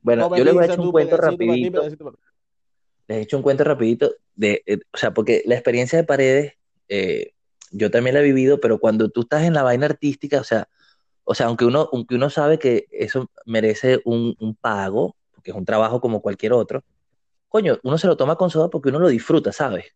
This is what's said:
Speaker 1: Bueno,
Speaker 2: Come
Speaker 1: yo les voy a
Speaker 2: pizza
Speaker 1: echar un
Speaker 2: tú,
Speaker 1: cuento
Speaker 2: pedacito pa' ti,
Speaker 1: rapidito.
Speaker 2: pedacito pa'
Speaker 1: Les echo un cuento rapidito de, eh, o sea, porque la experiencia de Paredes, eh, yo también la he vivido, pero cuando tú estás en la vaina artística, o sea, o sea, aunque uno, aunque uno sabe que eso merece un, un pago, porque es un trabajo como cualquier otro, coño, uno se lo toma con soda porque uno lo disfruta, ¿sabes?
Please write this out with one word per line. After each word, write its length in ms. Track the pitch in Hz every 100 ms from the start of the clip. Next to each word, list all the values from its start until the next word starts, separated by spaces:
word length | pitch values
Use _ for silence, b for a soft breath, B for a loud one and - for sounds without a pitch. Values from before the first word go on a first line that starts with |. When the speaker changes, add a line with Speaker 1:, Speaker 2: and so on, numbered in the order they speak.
Speaker 1:
Bueno, 260 | 113 117 170
Speaker 2:
Come 60 |
Speaker 1:
yo 120 | 180 185
les 80 |
voy 100 | 180
a 40 | 170
Speaker 2:
pizza 0 |
Speaker 1:
echar 160 | 175
un 40 | 175
Speaker 2:
tú, 40 |
Speaker 1:
cuento 260 | 165 165 165
Speaker 2:
pedacito 280 | 160 127 117
pa' 120 | 120
ti, 100 | 175
Speaker 1:
rapidito. 80 | 175
Speaker 2:
pedacito 280 | 151 151 143
pa' 120 | _ _ _ _ _ _ _ _ _ _
Speaker 1:
Les 140 | 110
echo 140 | 107 143
un 60 |
cuento 200 | 139 135
rapidito 480 | 143 131 113 117 147 - _ -
de, 280 | 104 104 -
eh, 140 | 104 -
o 40 | -
sea, 160 | 117
porque 300 | 107 110 110 -
la 100 | 120
experiencia 420 | - 120 127 165
de 60 | 160
Paredes, 480 | 139 131 135 147 _ _ _ _
eh, 460 | 98 95 62 50 _ _ _ -
yo 200 | 101 107
también 220 | 117 127 139
la 60 |
he 20 |
vivido, 360 | 147 131 131 139
pero 200 | 117 110
cuando 300 | 117 110 110
tú 120 | -
estás 220 | 117 151
en 100 | 170
la 100 | 151
vaina 220 | 127 123 147
artística, 520 | 147 147 139 143 139
o 40 |
sea, 260 | 120 110 - _ _ _ _ _ -
o 100 | 113
sea, 120 | 120
aunque 180 | 113 120
uno, 240 | 139 156
aunque 220 | 123 117 123
uno 140 | 143
sabe 280 | 160 147 156
que 280 | 131 117 -
eso 400 | - 107 131 127 _ -
merece 560 | 113 110 107 127 127 120
un, 300 | 117 117 -
un 160 | 110 107
pago, 600 | 117 101 95 104 180 - _
porque 200 | _ -
es 60 | 101
un 80 | 92
trabajo 360 | 110 110 123
como 200 | 120 107
cualquier 320 | 104 98 110
otro, 300 | 120 104 135 _ _ _ _ _ _ _
coño, 300 | 220 185 117
uno 140 | 127 160
se 80 | 185
lo 100 | 151
toma 200 | 135 165
con 120 | 185
soda 180 | 160 165
porque 200 | 156 135
uno 100 | 139
lo 100 | 175
disfruta, 420 | 117 - 165 101
¿sabes? 320 | - 139 92 -